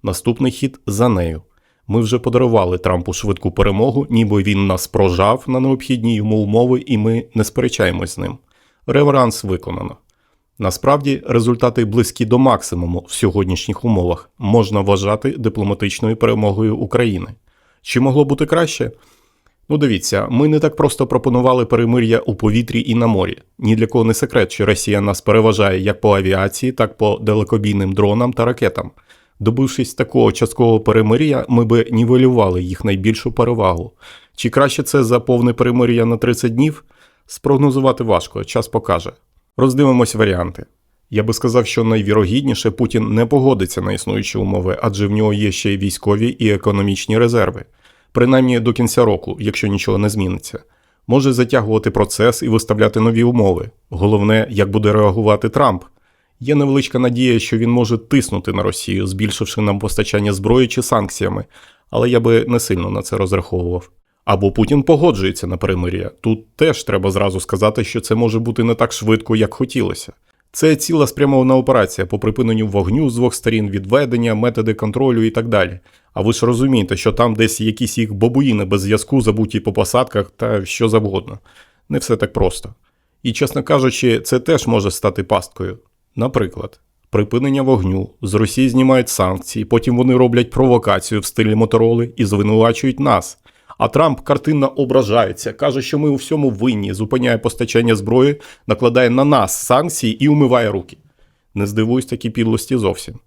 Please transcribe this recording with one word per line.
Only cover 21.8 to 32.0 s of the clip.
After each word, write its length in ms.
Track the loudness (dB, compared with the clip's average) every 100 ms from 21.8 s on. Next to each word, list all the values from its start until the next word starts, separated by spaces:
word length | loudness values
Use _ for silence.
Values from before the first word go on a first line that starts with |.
| 2 2 2 2
у 160 | 0 -2
повітрі 480 | 0 0 0 -4 0
і 80 | 0
на 120 | 2
морі. 300 | 0 -2 -6 _ -6
Ні 160 | 0 2
для 120 | 2
кого 160 | 2
не 100 | 2
секрет, 380 | 0 0 0 0
що 140 | 0 0
Росія 360 | 0 0 -2
нас 200 | 0 -2
переважає 580 | 2 4 4 2 2 2
як 220 | -2 0
по 160 | 2 2
авіації, 540 | 2 0 -2 -2 -6
так 260 | -2 -4 0
по 220 | -2 0
далекобійним 680 | 0 0 0 0 0 0 -2
дронам 420 | 0 0 2 0
та 120 | 0 -2
ракетам. 460 | 0 -2 -2 -12 _ _ _ _ _
Добившись 540 | -2 0 -2 -2 -6
такого 380 | -4 -2 2 2
часткового 480 | 2 -4 2 2 4
перемир'я, 680 | 2 2 2 2 2 0 0
ми 160 | 0 4
би 220 | 2 2
нівелювали 720 | 0